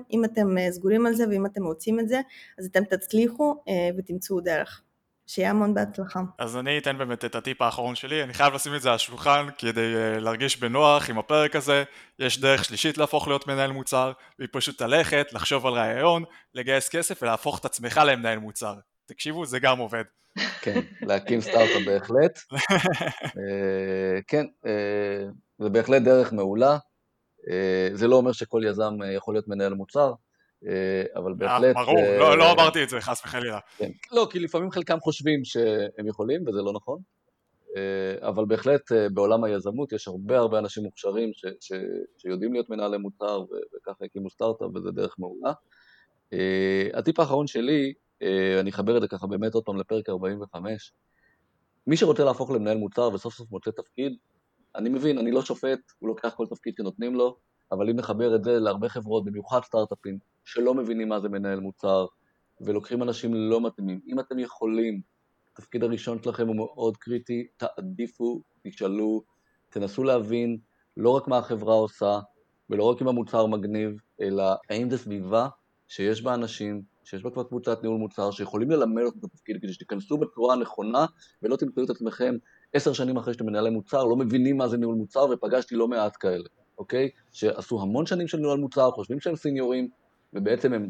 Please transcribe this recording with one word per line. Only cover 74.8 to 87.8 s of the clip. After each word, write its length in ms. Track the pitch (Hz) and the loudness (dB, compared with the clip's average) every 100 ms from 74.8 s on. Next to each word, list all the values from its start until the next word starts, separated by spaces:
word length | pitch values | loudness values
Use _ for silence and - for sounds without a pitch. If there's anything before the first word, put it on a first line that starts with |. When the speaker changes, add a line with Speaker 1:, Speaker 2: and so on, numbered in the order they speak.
| 123 | -2
Speaker 3:
זו 80 | 123 | -4
סביבה 500 | 107 101 92 113 135 - _ _ _ | -4 -8 0 0 0 -6 _ _ _
שיש 340 | - 101 110 | -4 -2 0
בה 120 | 123 | -2
אנשים, 480 | 120 113 - 104 104 98 _ | -2 -4 -6 -8 -8 -12 _
שיש 200 | - 95 | -16 -10
בה 80 | 120 | -8
כבר 120 | 123 | -8
קבוצת 400 | 123 123 120 113 | -8 -6 -4 -2
ניהול 140 | 113 113 | -2 -2
מוצר, 340 | 107 - 101 | -4 -4 -4
שיכולים 400 | 101 98 107 127 | -4 -6 -2 2
ללמד 320 | 160 113 113 | 2 2 0
אתכם 160 | 120 214 | -2 -4
את 40 | |
התפקיד, 380 | 196 _ - 185 | -16 _ -10 -8
כדי 120 | 196 | -8
שתיכנסו 440 | 180 - - - 151 | -12 -10 -10 -4 -2
בצורה 360 | 156 - 120 | -2 0 0
הנכונה, 520 | 123 113 - 104 123 160 _ _ _ | 2 -2 -6 -2 0 0 _ _ _
ולא 120 | 110 131 | -4 -2
תמצאו 280 | 135 127 | -2 -2
את 60 | 127 | -4
עצמכם 460 | 120 113 - 123 120 _ _ _ | -4 -6 -2 -2 -4 _ _ _
עשר 200 | 143 147 | 0 0
שנים 240 | 135 131 127 | 0 -2 -2
אחרי 160 | 117 | -4
שאתם 120 | 117 110 | -4 -2
מנהלי 240 | 104 113 | 0 0
מוצר, 340 | 110 - 139 | 0 -2 0
לא 120 | 123 123 | 2 2
מבינים 420 | 123 127 127 139 | 2 4 4 2
מה 100 | 123 | 0
זה 100 | 120 | 0
ניהול 180 | 117 113 | 0 -2
מוצר, 300 | 104 135 139 | -2 2 2
ופגשתי 440 | 120 107 127 - 117 | 2 0 0 0 0
לא 120 | 117 | 0
מעט 300 | 117 104 - | 0 -2 -2
כאלה, 260 | 98 90 85 _ _ - | -2 -2 -6 _ _ -16
אוקיי? 320 | 98 127 131 _ _ | -4 -2 -2 _ _
שעשו 500 | - 104 - - 113 | -2 -2 -2 -4 -4